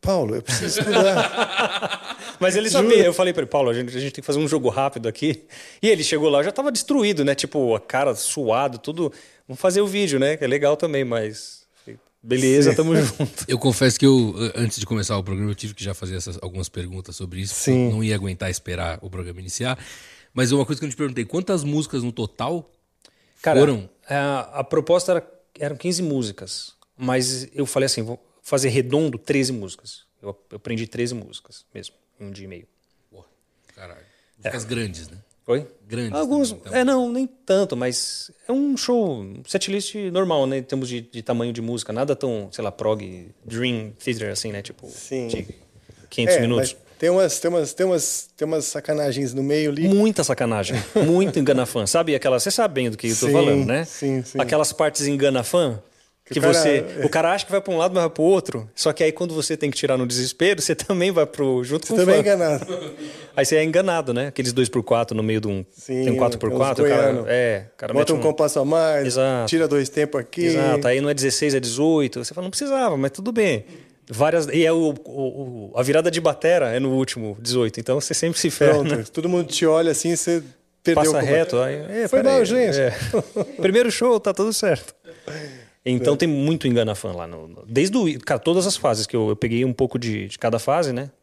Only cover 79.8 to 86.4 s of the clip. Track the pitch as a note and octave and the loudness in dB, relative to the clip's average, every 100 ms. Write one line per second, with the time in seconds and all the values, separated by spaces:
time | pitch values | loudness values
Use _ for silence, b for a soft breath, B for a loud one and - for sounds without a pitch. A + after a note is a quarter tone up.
79.8 | E3 D3+ E3+ E3+ - E3+ C#3 - _ _ | 4 0 0 -2 0 -2 -4 -20 _ _
80.8 | - D#3+ D3+ D#3 C3 C#3+ E3 B2 C3 D3 | 2 4 4 2 4 2 2 2 0 -2
81.8 | D#3 G#3+ A3 C4 C4+ C4+ G#3 B3 A#3 C#3 | -6 -4 0 2 4 4 4 2 2 2
82.8 | C3 A2 A#2+ A3 - - - - F3+ G3+ | 0 0 -2 -2 -2 -6 -6 -2 2 4
83.8 | B3 - A#3+ A3+ - F#3+ G#3 A3 G#3 D3 | 2 2 2 2 0 0 -2 0 0 0
84.8 | - - - D#3+ B D3+ D3+ C3 A#2 B | -4 -20 -20 -20 B -14 -14 -18 -20 B
85.8 | - B2+ - C#3+ E3+ D3 | -2 0 2 2 2 2